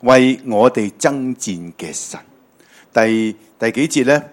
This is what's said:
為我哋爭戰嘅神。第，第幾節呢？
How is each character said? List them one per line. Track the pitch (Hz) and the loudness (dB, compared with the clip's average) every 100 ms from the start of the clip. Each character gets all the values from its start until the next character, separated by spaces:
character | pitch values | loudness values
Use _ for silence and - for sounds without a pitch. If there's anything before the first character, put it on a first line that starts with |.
為 | 120 131 131 131 127 | 6 4 4 0 -2
我 | 104 123 | 2 2
哋 | 117 104 | 2 -6
爭 | - 156 139 131 120 | -2 -2 -2 -6 -8
戰 | - 87 85 | -8 -10 -12
嘅 | - 85 | -14 -14
神。 | 73 - - _ _ _ _ _ _ _ | -12 -14 -16 _ _ _ _ _ _ _
第， | - 110 113 110 104 _ _ | 0 2 0 -2 -6 _ _
第 | 117 120 147 | -4 -2 -2
幾 | 147 | 0
節 | 127 | 2
呢？ | 147 143 | 0 0